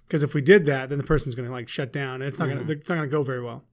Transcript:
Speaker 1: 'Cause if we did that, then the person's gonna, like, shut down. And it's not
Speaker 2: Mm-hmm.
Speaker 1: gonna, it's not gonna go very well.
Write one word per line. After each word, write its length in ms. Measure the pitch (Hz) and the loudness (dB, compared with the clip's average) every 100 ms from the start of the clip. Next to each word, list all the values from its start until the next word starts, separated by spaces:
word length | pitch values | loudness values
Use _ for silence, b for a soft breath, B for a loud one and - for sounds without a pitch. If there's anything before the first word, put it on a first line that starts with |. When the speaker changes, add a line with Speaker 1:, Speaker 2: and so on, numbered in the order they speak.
| _ | _
Speaker 1:
'Cause 140 | 156 | 0
if 120 | 143 | 2
we 60 | 151 | 2
did 240 | 135 202 147 | 6 8 6
that, 220 | 135 131 | 0 -2
then 100 | 143 | -4
the 60 | |
person's 300 | 139 156 139 | 0 2 2
gonna, 160 | 120 123 | -4 -8
like, 180 | 127 113 | -8 -6
shut 240 | - 135 | -6 -4
down. 220 | 143 139 131 | -4 -6 -6
And 80 | |
it's 140 | 135 139 | -6 -2
not 100 | 156 | -2
Speaker 2:
Mm-hmm. 100 | 139 | -2
Speaker 1:
gonna, 120 | 151 | -4
it's 160 | 151 - | -4 -2
not 60 | |
gonna 140 | 175 147 | -2 0
go 140 | 151 | 0
very 180 | 131 127 | -2 -4
well. 220 | 120 120 - | -6 -10 -16